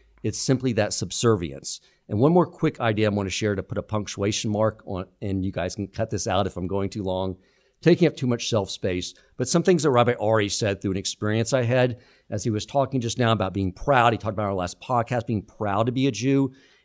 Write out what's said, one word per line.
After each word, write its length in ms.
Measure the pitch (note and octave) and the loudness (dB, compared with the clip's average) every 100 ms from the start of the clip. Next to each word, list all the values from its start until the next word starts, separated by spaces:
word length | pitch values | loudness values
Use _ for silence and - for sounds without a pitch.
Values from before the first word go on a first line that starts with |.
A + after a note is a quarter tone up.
| _ _ | _ _
It's 160 | A2 G#2+ | -6 -4
simply 360 | - C3 B2+ | 0 0 2
that 180 | G#2+ G#2 | 0 -2
subservience. 880 | - F#2 - A#2 G#2+ E2 C#2 - - - _ _ | -2 -4 0 2 2 0 -8 -12 -12 -14 _ _
And 100 | G#2 | 2
one 120 | C#3 | 4
more 120 | F3 | 4
quick 340 | E3+ - D#3+ - | 2 0 -2 0
idea 280 | A#2 G#2 G#2+ | -2 2 2
I 80 | |
want 120 | G2+ G2 | 0 -2
to 40 | |
share 240 | - G#2+ | -2 -2
to 80 | G2+ | -2
put 160 | F#2+ G2+ | -4 -6
a 40 | |
punctuation 680 | - G#2+ G2+ - G2+ G#2+ A2+ | -4 -6 -6 -4 -2 -2 -2
mark 320 | G#2 A2 G#2+ | 0 0 -2
on, 220 | - F#2+ F#2 _ | -8 -8 -8 _
and 240 | G#2 F#2+ F#2+ | -6 -2 -2
you 40 | |
guys 240 | F2+ F2+ | -4 -6
can 140 | - G2 | -6 -8
cut 220 | - A2 | -6 -4
this 160 | G2+ A2+ | -4 0
out 200 | F#2+ G2 | 0 0
if 120 | F2 | -2
I'm 80 | F2+ | -4
going 240 | G2 G2 | -2 -2
too 120 | A2 | -4
long, 360 | F#2+ F#2 F#2+ F#2 _ _ _ _ | -4 -2 -2 -6 _ _ _ _
taking 260 | D#3+ E3+ E3 | 2 4 2
up 120 | - | 0
too 80 | B2+ | -2
much 160 | A#2+ | -2
shelf 280 | - A2 F#2+ | 0 -2 -2
space. 440 | - G2+ F2+ F2+ - _ _ | -4 -2 -2 -4 -12 _ _
But 100 | B2 | 0
some 140 | E3+ | 2
things 220 | F3 F3+ | 4 4
that 60 | D3 | 4
Rabbi 220 | B2 A#2+ A#2+ | 4 4 2
Ari 300 | G#2+ A2 G#2 | 2 2 2
said 320 | - G#2+ G2 | 0 -2 0
through 80 | G2+ | -2
an 60 | F#2+ | -2
experience 560 | F#2+ - G#2+ A2 A2+ | -4 -4 -2 0 2
I 80 | C3 | 0
had 380 | A#2 B2+ B2+ A2 - _ _ | 2 2 2 0 -12 _ _
as 160 | G#2 | -6
he 60 | A#2+ | -2
was 160 | G#2+ - | -2 -2
talking 340 | C#3 C3 C3 | -2 0 0
just 180 | A2+ A2+ | -2 0
now 140 | A#2 | 2
about 220 | A2+ F#2+ | 2 0
being 180 | F#2+ F#2+ | 0 -2
proud. 400 | - - C3+ A#2 | -2 0 4 4
He 60 | A2 | 2
talked 160 | G#2 | -4
about 100 | F#2+ | -4
our 100 | G#2 | -2
last 240 | G2 F2 - | -2 -4 -8
podcast, 480 | - B2+ A2 B2 - | -2 -2 0 -4 -2
being 160 | G#2+ | -4
proud 440 | - - G#2 G2 A#2 | -4 -8 -4 0 0
to 60 | |
be 140 | B2 C3+ | 0 -2
a 60 | |
Jew. 400 | G#2 B2+ C#3 C3+ C3+ _ _ | 0 0 2 2 -4 _ _